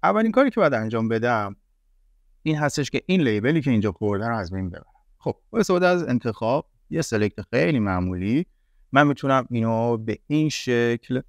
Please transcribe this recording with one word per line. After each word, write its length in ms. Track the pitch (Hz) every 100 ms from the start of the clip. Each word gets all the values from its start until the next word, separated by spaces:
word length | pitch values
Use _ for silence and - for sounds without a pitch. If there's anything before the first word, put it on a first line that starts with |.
اولین 300 | 165 202 226
کاری 180 | 220 277
که 100 | 226
باید 140 | 170
انجام 340 | 123 110 113 113
بدم 480 | 113 120 117 101 98 _ _ _ _ _ _ _ _
این 140 | - 151
هستش 340 | 147 143 135
که 120 | 139 -
این 140 | 185
لیبلی 420 | 139 107 113 160
که 80 | 139
اینجا 220 | 117 104
خورده 360 | 92 107 101 113
رو 80 | 117
از 160 | 90
بین 160 | 95 95
ببرم. 140 | 85 - _ _ _
خب، 180 | - - _
با 80 | 233
استفاده 280 | 196 180 180
از 160 | 180
انتخاب 680 | 151 123 120 110 113 139 - _ _
یه 120 | 160
سلکت 380 | - 110 104 - 101
خیلی 280 | 120 165 147
معمولی، 680 | 104 92 90 90 95 127 180 _ _ _ _
من 140 | 131 147
می‌تونم 400 | 143 147 135 127
اینو 460 | 120 113 113 117 117
به 220 | 110 104 _
این 220 | 147 156
شکل 720 | - - 120 120 117 - 127